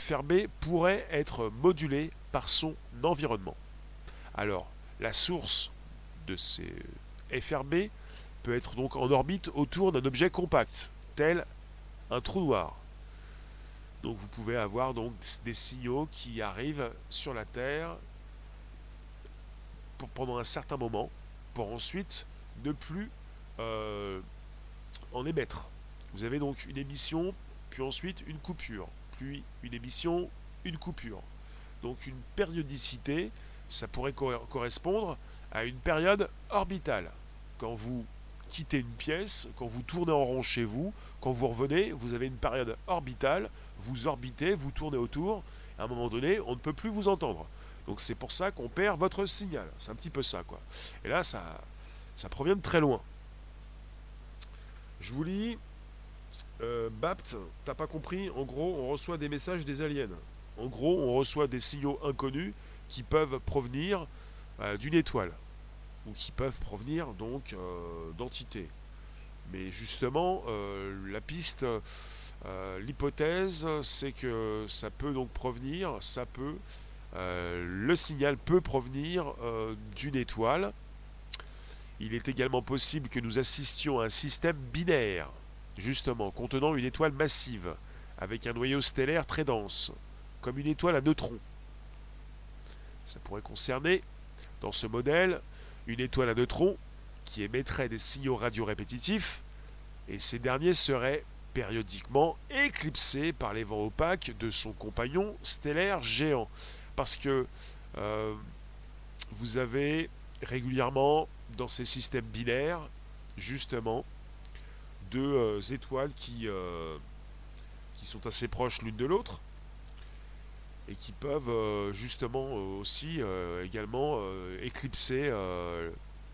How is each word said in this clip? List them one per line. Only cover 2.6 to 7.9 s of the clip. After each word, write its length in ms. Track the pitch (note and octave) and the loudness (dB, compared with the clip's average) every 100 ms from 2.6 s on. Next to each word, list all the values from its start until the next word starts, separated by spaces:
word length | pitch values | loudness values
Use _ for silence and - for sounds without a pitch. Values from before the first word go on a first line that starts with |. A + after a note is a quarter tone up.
| D#3+ D#3 - A#2+ | 6 -2 -10 2
environnement. 520 | D3 D#3 D3 A2 F#2 - - - - - - - - | 4 6 4 2 0 -8 -12 -12 -12 -14 -14 -12 -8
Alors, 320 | - G#2 F#2 - - - - | 0 2 2 -2 -10 -14 -4
la 140 | A2 | 2
source 580 | - - F3 - - - - - - - - - | 4 6 4 4 2 2 -6 -14 -14 -14 -10 -4
de 80 | |
ces 400 | F#2 - - E2+ - - - - - - | 2 4 2 0 -6 -10 -12 -14 -14 -4
F 200 | B2+ - | -2 0
R 100 | D3+ | 0
B 120 | C#3 E3+ G#3 | 4 4 2